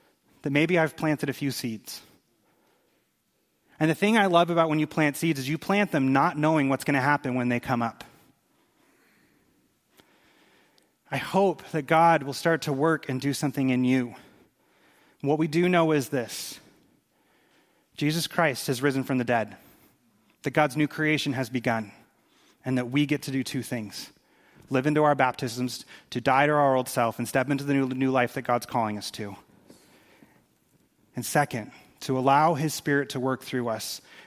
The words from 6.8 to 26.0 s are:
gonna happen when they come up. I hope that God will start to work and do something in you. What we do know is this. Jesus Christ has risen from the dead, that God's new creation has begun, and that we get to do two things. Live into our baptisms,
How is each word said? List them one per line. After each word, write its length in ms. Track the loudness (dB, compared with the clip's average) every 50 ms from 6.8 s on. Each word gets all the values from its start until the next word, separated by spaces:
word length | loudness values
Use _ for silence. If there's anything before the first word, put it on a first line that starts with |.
| 0
gonna 160 | 0 0 2
happen 340 | 2 2 2 2 0 -2 -4
when 140 | -2 -2 -2
they 120 | -2 -2
come 220 | -2 -2 -2 -2
up. 220 | -2 -4 -6 -10 -18 -20 -20 _ _ _ _ _ _ _ _ _ _ _ _ _ _ _ _ _ _ _ _ _ _ _ _ _ _ _ _ _ _ _ _ _ _ _ _ _ _ _ _ _ _ _ _ _ _ _ _ _ _ _ _ _ _ _ _ _ _ -8
I 60 | -8
hope 520 | -8 -4 -2 0 2 2 2 0 -4 -8 -8
that 160 | -6 -4 0
God 360 | 2 4 6 6 6 4 4
will 100 | 0 -4
start 300 | -6 -2 0 0 0 0
to 100 | 0 -2
work 360 | -2 0 2 2 0 0 -2 -4
and 120 | -6 -4
do 120 | -2 -4
something 380 | -2 -2 -4 -4 -2 0 0 2
in 140 | 2 2 2
you. 300 | 4 2 2 0 -2 -8 -16 -20 -20 _ _ _ _ _ _ _ _ _ _ _ _ _ _ _ _ _ _
What 180 | -2 0 0 0
we 100 | 0 0
do 200 | 2 2 2 4
know 240 | 4 4 4 4
is 160 | 2 0 0 -2
this. 520 | -2 -4 -4 -4 -8 -12 -12 -12 -14 -18 -20 -20 _ _ _ _ _ _ _ _ _ _ _ _ _ _ _ _ _ _ _ _ _ _ _ _ _
Jesus 300 | -4 -2 -2 -2 -2 -4
Christ 400 | -4 -2 0 0 0 -2 -2 -4
has 160 | -4 -2 0
risen 220 | 0 0 0 -2 -2
from 140 | -2 -2 -2
the 60 | 0
dead, 320 | 0 0 0 -2 -4 -10 -18 -20 -20 _ _ _ _ _ _ _ _ _ _ _ _ _ _
that 80 | -8 -2
God's 260 | 2 2 2 2 2
new 120 | 0 -2 -2
creation 440 | -2 -2 -2 0 0 -2 -2 -4
has 160 | -4 -4 -4 -4
begun, 440 | -6 -4 -2 -2 -2 -2 -4 -8 -14 -20 _ _ _ _ _ _ _ _ _ _ _ _ -6
and 120 | -4 -2
that 140 | -2 -2 -2
we 160 | 0 0 0
get 160 | 0 -2 -4
to 80 | -4 -4
do 140 | -6 -6 -6
two 180 | -6 -6 -8
things. 480 | -8 -6 -8 -8 -8 -10 -12 -14 -16 -18 -20 _ _ _ _ _ _ _ _ -20 -8 -4
Live 180 | -2 0 0
into 180 | 2 2 4 4
our 100 | 4 4
baptisms, 720 | 4 2 2 0 -2 -6 -6 -4 -4 -4 -6 -6 -10 -16 -18 -20 -20